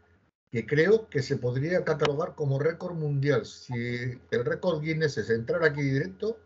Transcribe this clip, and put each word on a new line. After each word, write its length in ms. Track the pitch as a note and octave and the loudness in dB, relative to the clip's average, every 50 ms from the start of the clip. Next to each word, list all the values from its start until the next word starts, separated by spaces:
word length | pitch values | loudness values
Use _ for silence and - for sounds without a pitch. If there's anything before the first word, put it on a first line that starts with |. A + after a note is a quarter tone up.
| _ _ _ _ _ _ _ _ _ _ | _ _ _ _ _ _ _ _ _ _
que 140 | - A#2 A2+ | -6 -4 -2
creo 440 | - D3 D3 E3 F#3+ A3 A3 - - | 2 4 4 6 6 6 4 2 0
que 120 | - C3+ | -2 -2
se 160 | B2 - C#3 | 0 0 -2
podría 460 | A#2 B2 B2 B2 C3 C#3+ E3 F#3 F3 C#3+ | -2 -2 -2 0 0 0 0 0 0 0
catalogar 520 | D#3+ D#3 D3 D#3 D3+ C#3 D3 F3 F3+ - | 0 0 2 0 0 0 0 -4 -4 -4
como 240 | - D3 C#3 C3+ C3+ | -2 -2 0 0 2
récord 360 | D3+ E3 E3+ - F3+ F3 E3+ | 0 0 -2 -4 -6 -8 -6
mundial. 500 | D#3+ D3+ D3 C#3+ C3+ C3+ D3 C#3 A2+ G2+ | -4 -2 -2 -2 0 2 2 2 2 0
Si 720 | - - - - - B2 A#2+ A#2 A#2+ A#2+ A#2+ B2 B2+ B2 - - - | -4 -10 -16 -12 -8 -6 -6 -4 -4 -4 -4 -4 -6 -8 -10 -6 -2
el 140 | A2+ A#2 A#2+ | -2 0 0
récord 360 | D3 E3 D#3+ - F#3 E3 D3+ | 0 -2 -2 0 0 0 0
Guinness 360 | D3+ D#3+ D#3 D#3 D#3+ C#3+ - | 0 -2 0 0 0 0 0
es 120 | - G2+ - | -2 0 0
entrar 340 | A2+ A2+ A#2 - E3+ E3+ E3 | 0 0 0 -2 2 4 4
aquí 180 | D3+ C#3+ D3 | 2 2 2
directo 560 | C#3+ C3+ C3+ C#3 E3 F#3+ F#3+ - G#3 A3 A3+ - - | 0 0 2 0 -2 -4 -6 -4 -4 -4 -4 -6 -10